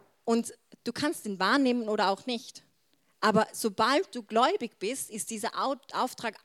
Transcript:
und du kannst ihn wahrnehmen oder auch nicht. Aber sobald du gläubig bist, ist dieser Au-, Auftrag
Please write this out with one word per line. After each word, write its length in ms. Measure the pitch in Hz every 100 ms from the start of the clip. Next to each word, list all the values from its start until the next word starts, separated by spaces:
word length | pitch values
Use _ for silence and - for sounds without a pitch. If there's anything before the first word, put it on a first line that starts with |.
| _ _
und 320 | - 233 226 - _ -
du 80 | -
kannst 340 | - 294 294 214
ihn 140 | 190
wahrnehmen 480 | 190 269 262 247 220
oder 200 | 214 196
auch 160 | 196 -
nicht. 360 | 233 - - - _ _ _ _ _
Aber 280 | 208 214 214
sobald 600 | - 226 190 226 285 381
du 80 | -
gläubig 560 | 202 220 269 403 233 -
bist, 320 | 190 269 -
ist 200 | 214 -
dieser 300 | 220 208 -
Au-, 140 | 220 269 -
Auftrag 440 | 170 247 - 233 190